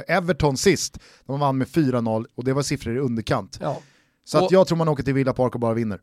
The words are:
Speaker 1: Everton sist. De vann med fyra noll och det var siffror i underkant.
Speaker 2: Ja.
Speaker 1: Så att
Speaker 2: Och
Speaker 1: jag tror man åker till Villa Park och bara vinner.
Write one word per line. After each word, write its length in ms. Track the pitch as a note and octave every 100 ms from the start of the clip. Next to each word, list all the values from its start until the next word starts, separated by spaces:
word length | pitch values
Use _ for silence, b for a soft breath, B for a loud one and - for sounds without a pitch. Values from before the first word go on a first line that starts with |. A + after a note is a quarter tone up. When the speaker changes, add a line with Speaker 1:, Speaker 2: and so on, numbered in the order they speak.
| -
Speaker 1:
Everton 480 | E3+ F3 E3 D3+ C3
sist. 420 | G3+ D#3+ - - B B -
De 140 | C3+
vann 180 | C#3+ C3+
med 100 | B2+
fyra 320 | - C#3+ B2
noll 260 | A#2 A2 A2+
och 100 | -
det 80 | B2
var 100 | C3+
siffror 340 | C#3+ C#3+ A#2 A#2+
i 20 |
underkant. 600 | C#3 A#2 G#2+ C3+ G2 -
Speaker 2:
Ja. 200 | - C3 b b b b
Speaker 1:
Så 140 | - D3+
att 60 |
Speaker 2:
Och 80 | C#3+
Speaker 1:
jag 140 | F#3 F#3
tror 120 | E3
man 100 | D#3+
åker 140 | D3
till 120 | B2
Villa 180 | C3+ C3
Park 220 | B2 B2+
och 60 | B2
bara 140 | A#2+
vinner. 260 | A2+ A2+ G2